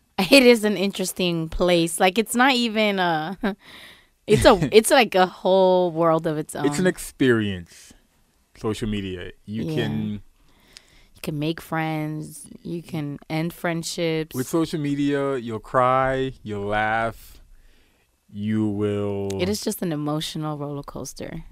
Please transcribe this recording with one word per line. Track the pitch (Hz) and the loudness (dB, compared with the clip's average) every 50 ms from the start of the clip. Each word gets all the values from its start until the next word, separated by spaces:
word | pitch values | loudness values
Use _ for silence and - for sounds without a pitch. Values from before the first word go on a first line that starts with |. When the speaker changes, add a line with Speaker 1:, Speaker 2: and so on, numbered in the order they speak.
| _ _ _ - | _ _ _ -4
Speaker 1:
It | 190 165 269 277 254 | 2 6 8 8 10
is | 240 240 226 202 | 8 6 6 4
an | 214 208 | -2 0
interesting | 165 190 202 190 - 185 180 - - 185 175 170 165 160 | 0 -2 -4 -2 -4 -6 -6 -4 -2 -2 -2 0 -2 -4
place. | 160 - - 185 175 180 170 165 170 - | -4 -2 -2 2 2 2 2 2 0 0
Like, | - 190 185 185 | 2 2 2 2
it's | 233 214 - - | 0 -2 -2 0
not | 240 247 277 269 | 2 2 2 2
even | 240 240 233 208 220 214 208 202 190 | 2 0 -2 0 0 0 0 0 0
a, | 180 175 165 156 156 165 196 - | 0 0 0 -2 -2 -6 -8 -4
<laughs> | - 202 196 _ _ - - - - - - _ _ _ _ _ _ | -6 -6 -6 _ _ -20 -20 -20 -20 -20 -20 _ _ _ _ _ _
it's | - 208 - - | 0 2 6 6
a, | 302 233 185 160 123 | 6 6 6 2 6
Speaker 2:
<laughs> | - | 6
Speaker 1:
it's | 220 226 - | 6 6 8
like | 311 277 233 214 - | 6 6 6 6 4
a | 185 180 | 4 4
whole | 180 - - - 190 185 190 185 185 185 180 180 175 | 4 0 -2 0 2 4 6 6 6 6 4 2 2
world | 156 160 170 165 160 165 165 | 0 2 2 4 4 2 0
of | 165 156 | -2 -4
its | 151 156 - - | -4 -6 -8 -8
own. | - 147 | -2 -2
Speaker 2:
It's | 147 147 | -2 0
an | 156 185 | 2 0
experience. | 185 180 - - - - _ 143 127 120 113 107 101 98 90 85 - - - - - - _ _ _ _ _ _ _ _ _ _ _ _ | 0 0 -2 -10 -16 -2 _ 4 4 4 4 2 -2 -4 -6 -10 -14 -20 -20 -20 -20 -20 _ _ _ _ _ _ _ _ _ _ _ _
Social | - - 113 107 - 120 107 | -8 -6 -4 -4 -4 -4 -4
media. | 107 101 98 95 92 90 90 92 - _ _ | -4 -4 -6 -8 -10 -10 -12 -16 -18 _ _
You | - 104 113 - | -10 -8 -8 -6
Speaker 1:
Yeah. | 165 156 | -4 -4
Speaker 2:
can | 156 151 143 - 110 107 107 104 101 - - _ _ _ _ _ _ _ _ _ - _ _ _ _ _ _ _ | -4 -4 -4 -4 -4 -6 -6 -8 -10 -14 -18 _ _ _ _ _ _ _ _ _ -20 _ _ _ _ _ _ _
Speaker 1:
You | - | -14
can | - - 156 147 | -10 -10 -6 -4
make | 147 156 165 - | -4 -6 -6 -8
friends. | - - 165 160 160 156 160 156 151 151 156 156 156 151 156 - - - - - _ | -10 -8 -6 -4 -4 -4 -4 -6 -6 -6 -8 -10 -12 -14 -16 -20 -20 -20 -20 -16 _
You | 170 170 175 160 | -10 -10 -10 -10
can | - - 160 147 143 143 - - _ | -10 -8 -8 -8 -8 -10 -12 -12 _
end | 156 160 160 175 - | -6 -4 -4 -6 -8
friendships. | - - 175 165 165 160 - - - 170 165 160 160 156 151 - | -6 -6 -4 -4 -4 -6 -8 -6 -4 -2 -2 -2 -4 -6 -6 -6
Speaker 2:
With | 127 131 | -8 -6
social | - - 170 160 156 - 160 | -2 -2 -2 -2 -2 -4 -4
media, | 147 143 143 143 143 143 143 139 139 139 135 | -4 -2 -2 0 0 0 0 0 0 -2 -2
you'll | 127 113 117 113 107 | -4 -4 -6 -8 -8
cry, | - - - 135 127 127 127 131 131 131 131 131 135 131 123 - - | -10 -2 0 2 4 4 4 2 2 0 0 -2 -4 -4 -6 -10 -10
you'll | 107 104 101 101 | -8 -8 -6 -4
laugh, | 101 104 104 107 110 110 113 113 117 113 - - - - - - _ - - _ - _ _ _ _ _ _ _ _ _ _ _ _ | -2 0 0 0 0 0 0 -2 -2 -4 -8 -20 -20 -20 -20 -20 _ -20 -20 _ -20 _ _ _ _ _ _ _ _ _ _ _ _
you | - 101 104 110 110 107 107 | -12 -8 -4 -2 0 0 0
will | 107 101 101 104 104 104 104 101 101 101 101 98 98 98 98 | -2 -2 -2 -2 -2 -2 -2 -2 -2 -4 -4 -4 -4 -4 -2
Speaker 1:
It | 180 | -2
is | 185 208 - | -2 -2 -4
just | - - 208 - | -4 -6 -6 -4
an | 208 180 156 | -4 -4 -4
emotional | 147 147 147 151 151 156 - - 160 156 156 151 | -4 -4 -4 -4 -4 -6 -6 -8 -8 -6 -6 -6
roller | 143 143 143 147 143 139 | -8 -8 -8 -8 -10 -12
coaster. | - - 139 127 - - - - - - 165 - - | -12 -12 -12 -12 -12 -12 -14 -14 -12 -12 -14 -14 -14